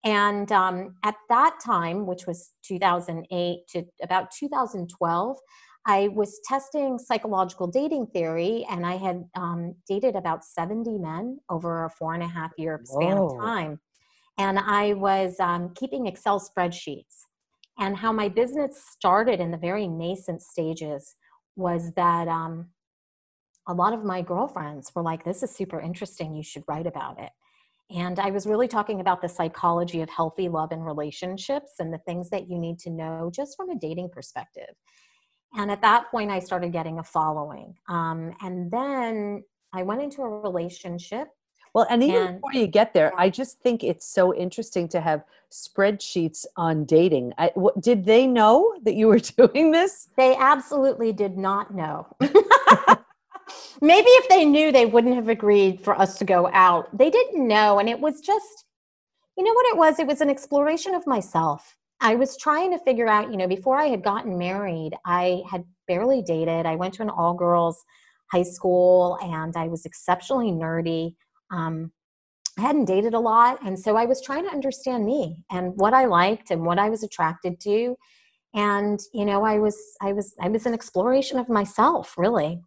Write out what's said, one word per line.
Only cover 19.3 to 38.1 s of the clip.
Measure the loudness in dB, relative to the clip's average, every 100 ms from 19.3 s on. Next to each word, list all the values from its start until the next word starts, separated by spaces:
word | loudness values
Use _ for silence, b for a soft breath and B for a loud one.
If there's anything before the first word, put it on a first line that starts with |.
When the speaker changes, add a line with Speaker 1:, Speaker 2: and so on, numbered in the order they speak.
| -2
Speaker 1:
in | -4
the | -6
very | -6 -6 -6
nascent | -6 -8 -8 -10 -12
stages | -10 -8 -6 -8 -10 -12 -14 _ _ _ _ -8
was | -4 -4 -4 -2
that, | 0 0 -2
um, | -6 -6 -12 -16 _ _ _ _ _ _ _ _ _ -10
a |
lot | -2 0
of | -2 -6
my | -6
girlfriends | -6 -4 -4 -6 -12 -14 -12 -8
were |
like, | -6 -6 -8
"This | -8
is | -8
super | -8 -10 -8
interesting. | -10 -12 -14 -12 -12 -12
You |
should | -14 -16 -10
write | -8 -8
about | -10 -14 -14
it." | -20 _ _ _ _ _ _
And | -8 -6 -4
I | -4
was | -4 -4
really | -2 0
talking | -2 -4 -4
about | -2 -2
the | -4
psychology | -6 -6 -2 -2 0 -2 -6
of | -8
healthy | -6 -6 -4 -6
love | -4 -6
and | -8 -8
relationships | -8 -8 -10 -12 -10 -8 -8 -8 -12
and | -10
the | -10
things | -10 -10 -8
that | -10 -8
you | -8
need | -8 -10
to | -12
know | -10 -10 -8 -10
just | -8 -12 -10
from | -12
a | -10
dating | -10 -10 -12
perspective. | -14 -16 -16 -16 -20 -20 _ _ _ _ _ _ _ _ -8
And | -6
at | 0
that | 4 4 2
point, | -6 -4
I | -6
started | -6 -6 -4
getting | -6 -8 -10
a |
following. | -6 -2 -2 -4 -8 -14 -20 -20 -8
Um, | -6 -4